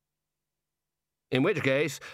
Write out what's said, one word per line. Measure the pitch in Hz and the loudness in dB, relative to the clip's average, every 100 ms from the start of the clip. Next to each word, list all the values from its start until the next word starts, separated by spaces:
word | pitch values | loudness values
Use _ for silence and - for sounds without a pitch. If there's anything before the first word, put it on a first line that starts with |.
| _ _ _ _ _ _ _ _ _ _ _ _ - | _ _ _ _ _ _ _ _ _ _ _ _ -4
"In | 131 | 2
which | 160 165 | 2 2
case, | 135 135 160 - - | 0 0 -2 -6 -12